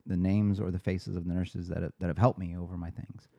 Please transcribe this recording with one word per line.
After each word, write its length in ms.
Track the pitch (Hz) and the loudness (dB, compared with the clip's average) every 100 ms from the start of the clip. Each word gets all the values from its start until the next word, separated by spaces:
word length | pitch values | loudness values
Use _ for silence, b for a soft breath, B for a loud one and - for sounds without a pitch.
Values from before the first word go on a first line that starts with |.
| - | -2
the 100 | 92 | 2
names 440 | 92 104 104 98 | 4 6 4 2
or 100 | 90 | 0
the 80 | 90 | -2
faces 360 | - 92 - 90 | 0 -2 -2 -4
of 100 | 87 | -2
the 60 | |
nurses 360 | 90 87 90 87 | -2 -2 -4 -4
that 140 | 85 | -4
have, 100 | 82 - | -4 -2
that 60 | 90 | -2
have 100 | 78 | 4
helped 200 | 120 - | 4 4
me 180 | 87 87 | -4 -6
over 200 | 87 90 | -8 -8
my 140 | 85 | -8
things. 380 | - - - - | -10 -12 -14 -18